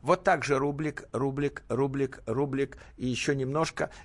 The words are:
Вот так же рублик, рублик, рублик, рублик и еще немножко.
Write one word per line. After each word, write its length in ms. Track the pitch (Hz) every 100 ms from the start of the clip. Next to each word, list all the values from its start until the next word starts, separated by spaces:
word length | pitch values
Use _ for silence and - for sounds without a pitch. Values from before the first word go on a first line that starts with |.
Вот 240 | 131 180 -
так 180 | 165
же 140 | 131 135
рублик, 480 | 143 143 156 - -
рублик, 500 | 117 139 135 143 - -
рублик, 520 | 117 139 135 135 - -
рублик 520 | 113 143 135 131 - - -
и 100 | 123
еще 260 | 113 -
немножко. 580 | 139 131 147 160 - 151 -